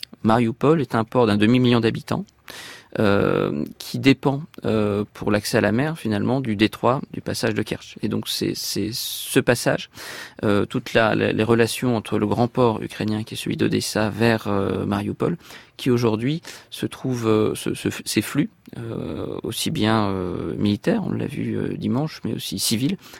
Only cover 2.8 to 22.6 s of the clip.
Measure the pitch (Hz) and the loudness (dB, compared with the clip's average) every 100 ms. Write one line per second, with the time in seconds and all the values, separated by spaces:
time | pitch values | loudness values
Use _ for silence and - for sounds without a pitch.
2.8 | - - 107 101 98 95 98 73 - - | -8 0 4 4 4 2 0 -2 -6 -8
3.8 | - 127 127 131 147 139 160 - 110 110 | -8 2 4 4 2 -2 -6 -8 -2 0
4.8 | 104 101 104 - - 104 - 117 104 110 | 0 0 -4 -4 0 0 2 2 4 2
5.8 | 151 160 113 104 107 135 120 104 107 - | 0 -4 -2 0 0 0 -2 2 2 4
6.8 | 117 139 - - - 107 117 107 110 - | 0 0 -4 -8 -6 -2 -2 -2 -4 -6
7.8 | - - 107 107 - - 101 - - - | -10 -8 -4 -4 -4 -4 -2 -4 -6 -4
8.8 | 101 120 - - - 139 123 120 139 - | -4 -6 -8 -8 0 2 4 2 2 -2
9.8 | - - - - - - 107 101 98 123 | -6 -16 -14 -14 -16 -4 2 2 0 -4
10.8 | - 123 110 107 104 107 110 117 113 - | 0 2 4 2 2 2 4 4 4 2
11.8 | 127 117 - 104 104 101 120 - 120 107 | 0 0 -2 -2 0 2 2 4 2 2
12.8 | - - 107 107 110 113 - 107 110 107 | -6 -4 -4 -2 -6 -8 -6 0 0 0
13.8 | - 104 107 101 117 110 104 101 98 98 | 0 0 -2 2 2 2 0 0 0 -2
14.8 | 98 101 101 - 120 170 - - - - | -2 -2 -2 -2 -2 -2 -10 -20 -20 -6
15.8 | 135 120 120 107 123 160 - - - - | 0 2 2 0 -2 -4 -8 -20 -18 -8
16.8 | 113 - 135 123 113 107 107 - - - | -8 -6 -4 -2 2 2 2 0 -4 -4
17.8 | - - - - - 143 - _ - - | -4 -6 -4 -2 -2 -2 -2 _ -18 -12
18.8 | 113 87 85 80 92 - - - - 82 | -8 -8 -6 -6 -6 -6 -6 -4 -4 0
19.8 | 107 110 104 95 90 85 85 - 104 104 | 2 4 2 -2 -4 -4 -6 0 0 2
20.8 | - 233 180 110 113 123 117 107 98 98 | 0 0 -2 -4 -4 -4 -4 -2 -4 -2
21.8 | 104 117 156 - - - - 98 | -2 0 -2 -6 -6 -6 -6 -4